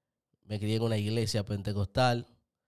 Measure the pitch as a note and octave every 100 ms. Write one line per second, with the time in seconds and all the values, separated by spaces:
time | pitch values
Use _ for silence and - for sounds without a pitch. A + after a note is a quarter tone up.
0 | _ _ _ _ - G#2 G#2 A2 A#2 A2
1 | G#2 A2+ G#2+ A2+ G2 G#2 G2 G#2 G2 -
2 | B2+ A#2+ - _ _ _